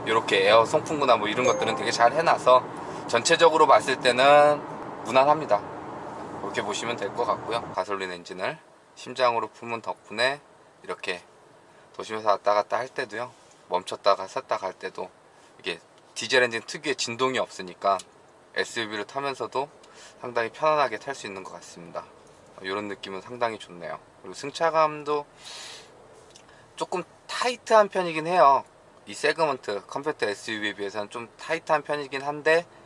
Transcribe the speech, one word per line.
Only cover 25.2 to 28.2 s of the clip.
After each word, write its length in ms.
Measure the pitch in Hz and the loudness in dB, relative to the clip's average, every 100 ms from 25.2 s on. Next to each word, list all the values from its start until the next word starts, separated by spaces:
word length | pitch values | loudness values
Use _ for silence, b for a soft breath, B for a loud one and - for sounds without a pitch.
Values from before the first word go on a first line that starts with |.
| 147 - B B B B B - - - - - B B B - | -6 -16 B B B B B -20 -20 -20 -20 -20 B B B -10
조금 280 | 165 180 - _ - | -6 -6 -8 _ -12
타이트한 640 | - 247 240 - 220 202 | -4 -4 -4 4 6 6
편이긴 380 | 196 175 160 | 2 -2 -2